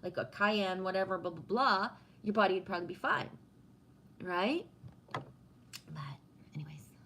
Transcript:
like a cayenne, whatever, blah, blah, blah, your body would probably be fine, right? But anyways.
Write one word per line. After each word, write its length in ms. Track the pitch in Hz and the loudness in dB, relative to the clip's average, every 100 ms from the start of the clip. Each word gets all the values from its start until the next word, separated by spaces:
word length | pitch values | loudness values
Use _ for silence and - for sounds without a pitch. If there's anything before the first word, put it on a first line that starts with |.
like 140 | 180 - | -4 -4
a 80 | |
cayenne, 580 | - - 208 214 196 185 | -6 0 2 4 2 0
whatever, 340 | 185 185 - 190 | 0 0 2 0
blah, 120 | 175 | -2
blah, 120 | 165 | -6
blah, 480 | 120 220 269 190 220 - - - | -2 4 4 4 2 -4 -20 -8
your 100 | 208 | -2
body 220 | 208 196 | 4 4
would 100 | 185 | 4
probably 220 | 185 180 170 | 0 -4 -4
be 80 | |
fine, 360 | 185 269 - - - - - - - - - - - | -4 0 0 -2 -10 -20 -20 -20 -20 -20 -20 -20 -12
right? 440 | 180 175 202 330 - - - - - | -4 0 2 0 -4 -16 -20 -20 -10
But 1040 | - - - - - - - - 156 143 139 - - - | -8 -8 -18 -20 -20 -20 -20 -14 -12 -12 -14 -18 -20 -14
anyways. 340 | 151 147 - - - | -12 -12 -14 -18 -20